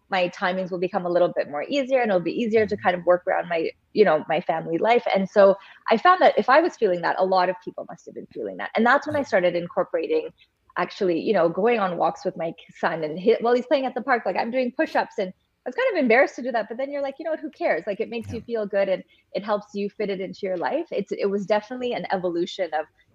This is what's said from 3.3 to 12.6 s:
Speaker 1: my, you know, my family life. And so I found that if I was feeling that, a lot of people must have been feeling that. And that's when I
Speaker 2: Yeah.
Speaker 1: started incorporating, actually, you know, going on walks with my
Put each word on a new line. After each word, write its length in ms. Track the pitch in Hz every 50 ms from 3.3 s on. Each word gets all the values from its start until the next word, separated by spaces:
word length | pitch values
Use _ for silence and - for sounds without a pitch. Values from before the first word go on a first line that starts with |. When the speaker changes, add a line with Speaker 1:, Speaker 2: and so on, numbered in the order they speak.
| - - 170 175
Speaker 1:
my, 220 | 175 165 165 - - _ _ _ -
you 120 | 180 208
know, 200 | 185 156 151 - -
my 120 | 160 156
family 380 | 180 - 170 160 165 160 165 165
life. 280 | - 214 240 240 240 - -
And 160 | 196 196 185
so 260 | - 214 196 196 185 - - - - - - - 226
I 40 |
found 240 | 226 - 359 359 370 311
that 140 | 220 -
if 120 | - 208 -
I 120 | 254 302
was 140 | 330 359 -
feeling 280 | - 233 196 180 175 170
that, 140 | 160 143 -
a 40 | 185
lot 240 | 190 190 185 180 180
of 60 | 185 - -
people 220 | - - - - -
must 160 | - - -
have 100 | - 104
been 100 | 117 - - -
feeling 240 | 147 117 98 95
that. 140 | 90 101 - -
And 100 | - 220
that's 220 | 240 254 285 285
when 80 | 294 302
I 60 | 294
Speaker 2:
Yeah. 60 | 269
Speaker 1:
started 280 | - - 196 175 180 170
incorporating, 760 | 175 170 175 - 196 175 - - 170 160 143 156 156 156 156 - _ _ _ _ _ _ _ -
actually, 440 | - 180 175 - - 214 180 170 160
you 140 | - - 220
know, 140 | 185 165 170
going 300 | 165 185 190 233 240 220
on 200 | 196 185 175 170
walks 260 | 160 165 160 - -
with 120 | 190 180
my 160 | - 160 165 156 -